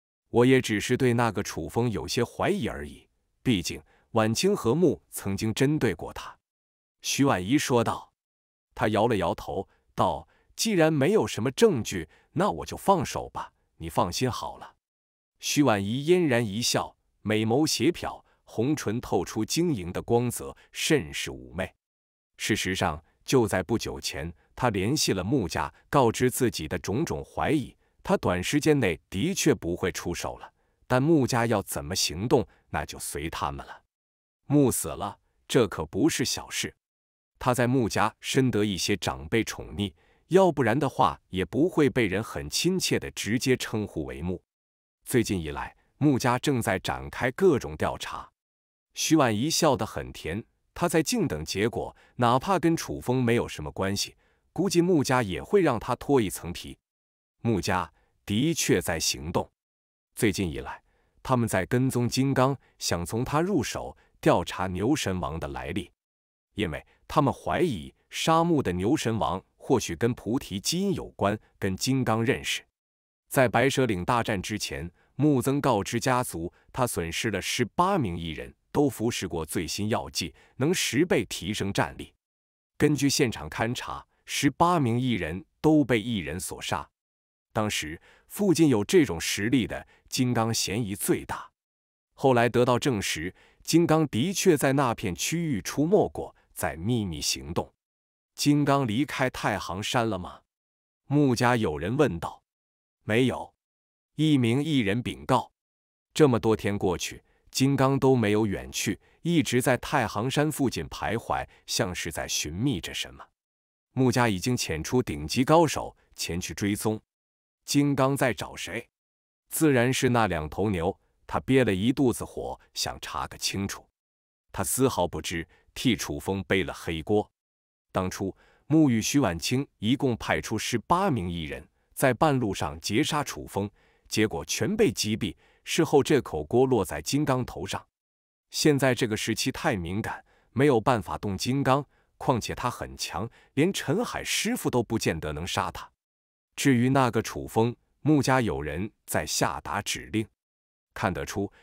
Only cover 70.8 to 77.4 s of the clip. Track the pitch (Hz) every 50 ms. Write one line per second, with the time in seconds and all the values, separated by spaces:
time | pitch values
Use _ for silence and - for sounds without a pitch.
70.8 | 196 202 165 - - - - - 101 98 104 - - _ _ _ - 98 95 -
71.8 | - 131 135 135 123 110 110 113 117 117 113 78 65 - - - - _ _ _
72.8 | _ _ _ _ _ _ _ _ _ _ - 143 127 113 - 117 123 139 - 143
73.8 | 131 113 104 87 87 - 123 120 110 - 110 92 82 - 107 101 - - 71 69
74.8 | 78 85 - _ _ _ _ - 135 151 143 123 113 135 135 143 - 143 120 101
75.8 | 95 - - 117 - 135 127 123 127 - - 82 82 90 - _ _ _ - -
76.8 | 127 117 - 98 85 82 82 - - 117 98 90